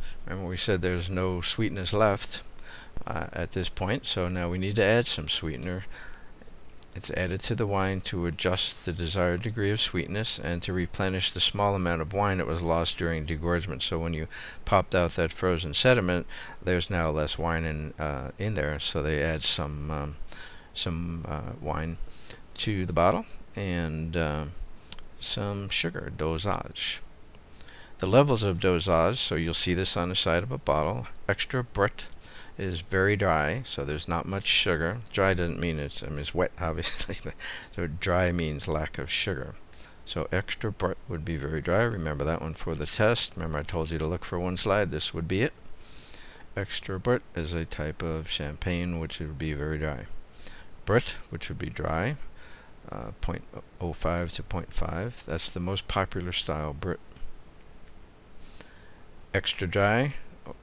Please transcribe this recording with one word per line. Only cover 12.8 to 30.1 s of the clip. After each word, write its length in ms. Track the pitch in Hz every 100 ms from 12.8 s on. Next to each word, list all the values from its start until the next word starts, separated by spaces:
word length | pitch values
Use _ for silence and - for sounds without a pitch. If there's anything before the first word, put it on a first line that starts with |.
| 85 -
during 260 | 85 82
degorgement. 560 | 76 78 85 87 90 65
So 180 | - 82
when 140 | 82
you 140 | 80 80 - - -
popped 300 | - 98 -
out 200 | 92 85
that 180 | - 82
frozen 400 | - 92 85 82
sediment, 540 | 71 127 120 90 90 - - - -
there's 300 | 90 87 -
now 200 | 90 80
less 280 | 76 76 -
wine 260 | 85 80
in, 300 | 80 76 76 -
uh, 340 | 78 67 67 -
in 160 | 104
there, 260 | 98 76 71
so 220 | - 82
they 200 | 73 76
add 220 | 80 78
some, 460 | - - 73 73 73
um, 260 | 76 73 73 - - - - -
some, 500 | - 90 82 85 85 -
uh, 240 | 76 - -
wine 360 | 78 78 80 82 - - - - - -
to 260 | 113 101
the 80 | 92
bottle 320 | 82 90 104 - - -
and, 640 | - 98 87 82 78 82 85
uh, 280 | 78 76 80 - - - - - - -
some 480 | - - 101 101 98
sugar, 440 | - 82 - - -
dosage. 840 | 78 80 98 92 - - - - - - - - - - - - - -
The 80 | 95
levels 340 | 123 147 113
of 180 | 101 85
dosage, 580 | 95 87 90 82 85 127
so 180 | - 80
you'll 180 | 82
see 200 | 80 92
this 220 | 87 95 -
on 120 |
the 80 | 87